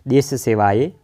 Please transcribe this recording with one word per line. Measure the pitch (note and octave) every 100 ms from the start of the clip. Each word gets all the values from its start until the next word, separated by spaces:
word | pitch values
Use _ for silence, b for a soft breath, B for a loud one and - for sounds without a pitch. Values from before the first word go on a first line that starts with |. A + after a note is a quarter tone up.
| C3+
દેશ | C3+ C#3
સેવાએ. | C3 - G#2+ G2+ G#2 D#3 -